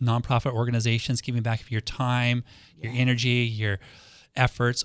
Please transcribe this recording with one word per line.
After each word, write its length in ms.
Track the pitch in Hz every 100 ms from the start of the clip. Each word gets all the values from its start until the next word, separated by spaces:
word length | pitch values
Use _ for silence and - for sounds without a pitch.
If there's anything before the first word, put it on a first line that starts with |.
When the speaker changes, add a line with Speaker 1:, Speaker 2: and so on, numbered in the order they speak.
Speaker 1:
nonprofit 520 | 120 117 - 123 139
organizations, 680 | 117 120 120 117 117 - 120
giving 220 | - 120
back 180 | 117 113
of 80 | -
your 100 | 110
time, 640 | - - 127 123 120 120 - - - -
your 120 | 113
Speaker 2:
Yes. 80 | 123
Speaker 1:
energy, 440 | 127 120 123 123
your 360 | 117 107 107 98 - - - - - -
efforts. 480 | 127 - 123 120